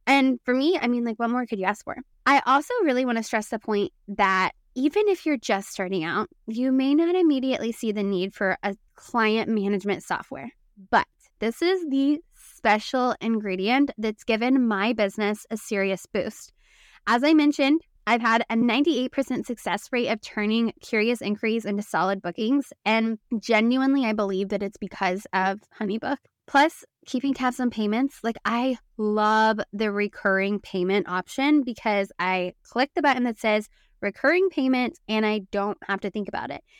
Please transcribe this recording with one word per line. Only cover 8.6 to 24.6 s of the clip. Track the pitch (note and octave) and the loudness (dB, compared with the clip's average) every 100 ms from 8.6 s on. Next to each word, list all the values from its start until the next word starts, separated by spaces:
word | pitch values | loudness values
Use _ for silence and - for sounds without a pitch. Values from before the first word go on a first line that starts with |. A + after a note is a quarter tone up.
a | G3+ G3 _ _ | -4 -8 _ _
client | - A#3 A3 A3 G#3+ | -6 0 2 0 0
management | A3 G3 G3+ G3+ E3 | -2 0 -2 -2 -4
software. | - E3+ - - B3 - _ - F#3+ | -4 -8 -8 -14 -14 -18 _ -20 0
But | A3 - _ _ _ | 0 0 _ _ _
this | A3 - | -6 -2
is | E4+ F#4+ D#4+ | 0 0 0
the | C4+ C#4 D4+ - _ - - | 0 2 0 -4 _ -20 -4
special | A3 G#3+ - C4 B3 A3 | 2 2 0 0 0 -2
ingredient | A3+ A3+ G#3 F#3 G3 C4 C#4+ - | -2 -2 -2 -2 0 2 2 -2
that's | A3 G#3+ | -6 -4
given | - A3 A#3+ C4+ A#3+ | -2 0 2 4 2
my | G3+ G#3+ | 2 0
business | A3+ G3+ G#3 G#3 G#3 - | 2 0 0 -2 -2 -6
a | A3 | -10
serious | - G3+ G3 F#3+ - | -4 -2 -2 -2 -6
boost. | G3+ G#3+ - - _ _ _ - - - | -6 -6 -8 -18 _ _ _ -20 -12 -2
As | A#3 | 2
I | C#4+ | 6
mentioned, | D#4 D4 D4 C#4 D#4+ - _ - | 6 4 4 2 2 0 _ 0
I've | A#3 | 0
had | A#3 A3+ - | 2 2 2
a | A3+ | 2
ninety-eight | A#3+ A#3 D4 C4 B3+ | 2 4 2 2 0
percent | - C4+ B3+ - | -2 -2 -4 -6
success | A3+ G3+ F#3+ - | -8 -4 -6 -4
rate | B3 A#3+ | -2 -2
of | A3 | -4
turning | - - G#3 A3 A3+ - | -6 -4 0 0 0 -4
curious | - A3 A3 A#3+ | -4 0 0 0
inquiries | G3+ G#3 A3+ A3+ G#3+ | -2 -2 -2 -2 -2
into | G3+ | -4
solid | G#3 - F3+ G3 | -2 -2 0 -2
bookings. | F3 E3+ A3 C#4+ - - G3+ | -4 -4 0 0 -2 -6 -2
And | A3 A3+ A3+ _ A3+ | 0 0 -4 _ -6
genuinely, | - A3 A3+ B3+ C4+ C#4 A#3 | 0 2 4 2 2 2 0
I | |
believe | G#3+ G3+ F#3+ G3 | 0 -2 -2 -2
that | G#3 | -4